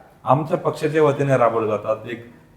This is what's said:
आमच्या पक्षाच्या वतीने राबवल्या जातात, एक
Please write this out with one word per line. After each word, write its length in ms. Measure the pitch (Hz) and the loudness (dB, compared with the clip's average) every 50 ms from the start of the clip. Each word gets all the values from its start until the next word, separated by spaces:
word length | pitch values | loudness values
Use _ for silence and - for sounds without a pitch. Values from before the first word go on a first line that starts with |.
| - - _ _ - | -20 -20 _ _ 0
आमच्या 340 | - 127 147 156 147 185 | 0 0 0 0 -2 -4
पक्षाच्या 460 | 160 - 147 139 - 156 147 151 160 151 | -2 -2 -4 -4 -2 -4 -2 2 2 2
वतीने 340 | 143 131 135 139 139 131 | 2 2 0 0 2 2
राबवल्या 400 | 123 120 113 113 117 110 107 107 | 4 4 2 2 0 0 0 -2
जातात, 180 | 101 - 113 110 107 110 | -2 -2 -2 -4 -4 -6
एक 260 | 123 117 110 - - - - - _ _ | -10 -12 -12 -12 -18 -20 -20 -20 _ _